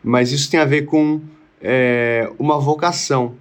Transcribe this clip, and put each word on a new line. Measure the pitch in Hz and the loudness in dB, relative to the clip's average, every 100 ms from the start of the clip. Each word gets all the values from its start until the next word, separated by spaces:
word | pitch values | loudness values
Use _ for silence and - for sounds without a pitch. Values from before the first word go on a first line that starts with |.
mas | 113 123 123 | 0 2 2
isso | 143 - | -2 0
tem | 165 | 0
a | 147 | 2
ver | 147 143 | 0 0
com, | 160 151 156 156 - _ _ | 0 2 -2 -6 -20 _ _
é, | 101 127 127 120 120 117 113 - | -2 2 2 2 0 0 -4 -2
uma | 151 147 | 0 0
vocação. | 139 151 175 170 - 135 120 120 | 0 0 0 -2 -2 -2 -2 -8